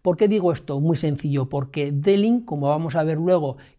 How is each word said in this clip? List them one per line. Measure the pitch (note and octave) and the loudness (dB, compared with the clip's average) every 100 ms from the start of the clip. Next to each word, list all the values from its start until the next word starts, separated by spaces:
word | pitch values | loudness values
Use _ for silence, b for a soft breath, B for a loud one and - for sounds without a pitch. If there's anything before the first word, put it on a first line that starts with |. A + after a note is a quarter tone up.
¿Por | F3+ E3+ | -2 2
qué | G#3 | 2
digo | G#3+ F3 | 2 2
esto? | D3 - C#3 | 0 -4 -2
Muy | D#3+ D3+ | 0 0
sencillo, | D#3 C#3 D3+ C#3 C3 | -2 -2 -2 -2 -2
porque | C#3 C3+ D3+ C#3+ | -4 -6 -4 -4
D-Link, | C#3+ G3 G3+ G#3+ A#3+ | -2 2 2 4 0
como | A#3+ D3 C#3 | -2 -2 0
vamos | D3+ E3 D#3+ | 0 0 -2
a | |
ver | D#3 D#3 | 0 0
luego, | F3 F3+ C#3+ B2+ B | 2 2 0 -6 B